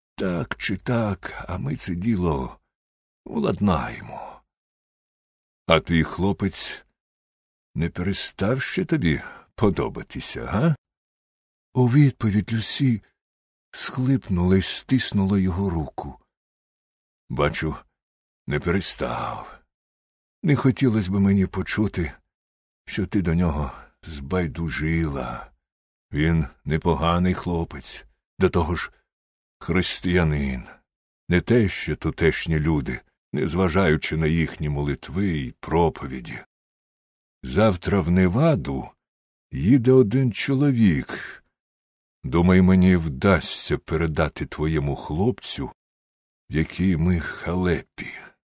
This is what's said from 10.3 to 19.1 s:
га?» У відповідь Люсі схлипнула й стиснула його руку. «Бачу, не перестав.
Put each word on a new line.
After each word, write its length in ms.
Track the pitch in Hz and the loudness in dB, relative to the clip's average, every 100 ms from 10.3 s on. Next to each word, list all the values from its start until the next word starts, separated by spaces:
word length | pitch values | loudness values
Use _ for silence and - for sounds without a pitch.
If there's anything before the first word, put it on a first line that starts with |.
| - 60 | -10 -4
га?» 300 | 98 165 143 _ _ _ _ _ _ _ _ _ | 0 2 0 _ _ _ _ _ _ _ _ _
У 140 | 131 123 | 0 4
відповідь 640 | 139 143 - 113 101 92 | 6 6 4 0 0 0
Люсі 500 | 113 104 - 139 110 _ _ _ _ _ _ _ | -4 -4 0 0 0 _ _ _ _ _ _ _
схлипнула 840 | - - - 127 135 - 90 180 95 | -10 -8 -4 0 0 0 0 4 4
й 60 | |
стиснула 760 | - - - 131 - 104 95 101 | 2 -4 0 0 2 0 2 2
його 320 | 92 85 98 | 2 0 -2
руку. 480 | 82 71 - 73 - _ _ _ _ _ _ _ _ _ _ - | -2 -4 -8 -14 -14 _ _ _ _ _ _ _ _ _ _ -10
«Бачу, 480 | 64 73 - 80 71 _ _ _ _ _ _ - | -2 0 0 -4 -6 _ _ _ _ _ _ -6
не 140 | 73 | -4
перестав. 960 | 90 95 - - 62 | 0 0 -2 -4 -6